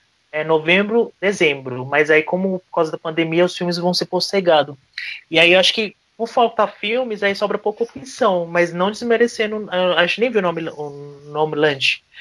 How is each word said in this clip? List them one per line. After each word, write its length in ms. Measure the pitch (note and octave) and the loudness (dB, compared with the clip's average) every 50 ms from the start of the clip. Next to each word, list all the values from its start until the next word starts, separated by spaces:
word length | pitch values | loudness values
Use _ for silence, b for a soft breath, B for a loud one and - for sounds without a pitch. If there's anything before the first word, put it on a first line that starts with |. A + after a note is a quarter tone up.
| b b _ _ _ _ | b b _ _ _ _
é, 140 | - D3+ D3+ | -6 -4 0
novembro, 640 | D#3+ D#3+ D#3 D#3 D#3+ F3+ F#3+ G#3 G#3 A3+ A#3 G#3+ - - _ | 2 2 2 4 4 4 4 2 2 2 0 0 0 -4 _
dezembro. 640 | F3+ G3 G3+ - F3 D3+ C#3 C3+ C3 C3 B2+ B2+ C3 | -2 -2 2 2 2 2 2 0 -4 -8 -8 -6 -6
Mas 240 | B2+ C#3+ D3 D3+ D3+ | -2 0 2 4 4
aí, 120 | D#3 D#3 D#3 | 4 4 4
como 360 | - F3+ F#3 F#3+ F#3+ F#3 F3+ | 2 -2 -2 0 -2 -2 -4
por 160 | - _ - | -8 _ -2
causa 160 | F3+ E3 D#3 D#3 | -2 -2 -2 -2
da 60 | - | -6
pandemia, 460 | - E3 D#3+ E3 E3 D#3+ D#3+ E3+ F3+ | -8 -6 -2 -2 -2 0 2 2 2
os 120 | F3+ - | 2 0
filmes 220 | - F3+ F3 E3+ F3 | -2 -4 -4 -2 -2
vão 160 | F3 F3+ F3+ | -2 0 0
ser 100 | - F3+ | 0 -2
postergados. 720 | - - F3+ - - - G3 F3+ E3+ D#3 D3+ C#3+ D3 C#3 - _ _ B B B B B B B B | -2 -4 -4 -4 -2 -2 0 2 4 4 4 2 0 -6 -14 _ _ B B B B B B B B
E 80 | D#3+ E3 | 2 4
aí, 140 | E3+ E3+ F3+ | 6 6 6
eu 60 | F#3 | 6
acho 120 | F3+ F3+ - | 4 4 2
que, 240 | A3+ G#3+ G3 - _ _ _ _ | 0 -4 -4 -6 _ _ _ _
por 120 | - A3+ A3+ | -8 -8 -2
faltar 420 | - C4 A#3 A3+ - - G#3 G3 - - | 0 0 0 2 2 0 -2 -2 -2 -6
filmes, 440 | - G#3 A#3 B3+ C4 A#3 G#3+ G3 G3+ | -4 -2 -2 -2 -2 -4 -4 -2 -2
aí 120 | G3+ G3 | -2 0
sobra 220 | - G#3+ G3 G3+ | 0 -2 -2 -4
pouca 280 | G3+ - G#3+ G#3+ - A#3 | -2 -4 -4 -4 -2 -6
opção, 600 | - - C4+ - - - - B3+ G#3 F#3 F3 E3+ | -6 -6 -12 -16 -16 -4 0 2 2 2 0 -2
mas 260 | E3+ E3+ F3 F3 E3 E3 | 0 0 0 0 0 0
não 180 | F3 F3+ G3+ | -2 -2 -2
desmerecendo, 760 | A3 - A#3+ A#3 A3+ - A#3 A#3 - - A3 G#3 G#3+ G#3+ G#3 E3+ | -2 -4 -2 0 2 2 2 0 0 -2 -4 -4 -4 -6 -8 -6
a, 300 | F3+ F3+ F#3 F3+ E3 E3 | -2 0 0 2 2 2
a 60 | F3 | 2
gente 140 | E3+ - G3+ | 0 0 0
nem 100 | A#3 C4 | -2 0
viu 100 | A3 G#3 | 0 0
o 20 | F#3 | 0
nome, 260 | F3 E3 E3 E3 D#3+ | 0 -2 -4 -6 -8
o 220 | D3+ D3 D3 D3 C#3+ C#3+ C#3+ C#3+ C#3+ C#3+ D3 | -8 -8 -10 -10 -10 -12 -16 -16 -18 -20 -18
nome 300 | D3 D3 D3+ D#3 D#3 D3+ | -10 -2 -2 -2 -2 0
Lunch, 460 | D3 D#3 D3+ C#3 C3+ C3+ - - - _ _ B B | 2 2 2 2 0 -2 -2 -2 -4 _ _ B B